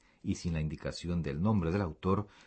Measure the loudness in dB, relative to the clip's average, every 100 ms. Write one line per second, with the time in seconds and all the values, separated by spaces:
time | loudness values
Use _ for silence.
0 | _ _ -4 -2 0 0 -2 -2 -6 -6
1 | -2 -2 -2 0 2 4 2 2 0 -2
2 | 0 0 0 -12